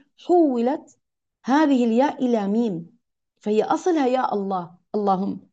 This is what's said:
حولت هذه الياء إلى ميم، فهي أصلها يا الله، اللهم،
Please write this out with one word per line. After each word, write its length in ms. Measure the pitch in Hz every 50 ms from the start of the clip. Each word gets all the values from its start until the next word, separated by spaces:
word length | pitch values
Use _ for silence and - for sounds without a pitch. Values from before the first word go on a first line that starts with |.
| _ _ _ _ -
حولت 720 | - 349 349 330 285 247 240 233 247 285 311 - - _ _ _ _ _ _ _ _ _ _ -
هذه 400 | 214 254 294 320 285 277 247 247
الياء 400 | 233 220 233 269 302 277 - 262
إلى 240 | 247 233 220 202 196
ميم، 500 | 202 226 240 226 185 165 170 - _ _ _ _ _ _ _ _ _ _
فهي 220 | - 208 214 214 -
أصلها 420 | - - 320 - 370 349 311 269
يا 280 | 247 254 262 254 - -
الله، 400 | 208 196 196 196 185 175 170 - _ _ _ -
اللهم، 460 | 214 208 196 190 180 196 196 190 190 - _